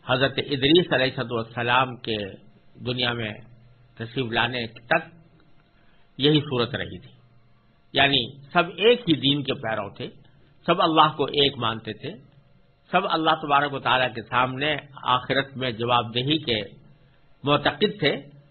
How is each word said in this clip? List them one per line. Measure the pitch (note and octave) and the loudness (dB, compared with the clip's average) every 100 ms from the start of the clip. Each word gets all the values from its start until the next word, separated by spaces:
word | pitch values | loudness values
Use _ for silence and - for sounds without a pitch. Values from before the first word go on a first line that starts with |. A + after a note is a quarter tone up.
حضرت | - B2+ C3+ C#3+ | 0 0 0 -2
ادریس | C#3 C#3+ C#3 E3+ E3+ | -4 0 4 4 4
علیہ | C3+ | 0
الصلوۃ | C3 C3+ A#2+ | 0 -2 -4
والسلام | A#2+ A2+ B2+ A#2+ B2 B2+ A#2 | -4 -6 -6 2 2 2 -4
کے | - G#2+ G2 - - _ - - | -6 -6 -6 -12 -20 _ -20 -10
دنیا | A2+ B2+ B2 | -6 -2 -2
میں | A#2+ A2 G#2 - - - _ _ - | -2 -6 -10 -18 -20 -20 _ _ -12
تشریف | A#2 C3+ A#2+ | -8 -6 -2
لانے | A#2 A#2+ B2+ A2+ - - | 0 -2 -2 -8 -12 -2
تک | E3 - - _ _ _ - _ _ _ _ _ - | -2 -2 -20 _ _ _ -20 _ _ _ _ _ 0
یہی | C#3 D#3 | 4 4
صورت | C#3 B2+ A2+ | 2 -2 -2
رہی | G#2 F2+ F2+ | -2 -8 -12
تھی، | - - _ _ _ _ _ _ _ | -18 -20 _ _ _ _ _ _ _
یعنی | C3+ C#3 C#3 A2+ - - | 2 2 2 -2 -12 -2
سب | F3 E3+ - | 0 0 2
ایک | G#3+ A#3+ F3+ | 4 4 2
ہی | C#3 | 0
دین | C3+ C#3+ | 2 0
کے | C3 A#2 | -2 -4
پیرو | A2 A2 G2+ | -4 -4 -6
تھے، | - C3 - - _ _ _ | -10 -14 -14 -20 _ _ _
سب | - F3 | -2 2
اللہ | F3 D#3+ D#3 D3 | 4 6 4 4
کو | C#3 D3 | -2 2
ایک | C#3 B2 | 0 0
مانتے | A#2 A2 A2 G2+ | -4 -4 -10 -10
تھے، | C#3+ G#3+ - _ _ _ _ _ _ | -12 -14 -20 _ _ _ _ _ _
سب | F#3 F#3+ | -2 0
اللہ | E3+ D#3+ D#3+ | 0 2 0
تبارک | D3+ C#3+ D3 | 2 2 2
و | C3+ | -2
تعالیٰ | A#2+ B2+ B2+ | 0 2 0
کے | A#2 G#2+ | -4 -2
سامنے | B2 B2+ C3 D3 C#3+ - - - | 0 0 0 -2 -4 -8 -8 0
آخرت | B2+ - C3 C#3 B2 | 0 2 -2 -2 -6
میں | B2+ G#2+ | -6 -4
جواب | A#2+ B2 A2+ | 2 2 2
دہی | A#2+ C3 D#3+ | -4 0 -2
کے | - A2 G2 - - _ _ _ _ _ | 0 -4 -4 -14 -20 _ _ _ _ _
معتقد | C#3 C#3+ C#3+ C#3 G3+ - | 0 2 0 0 -2 0
تھے۔ | D3 A3+ - - _ | -2 -2 -10 -20 _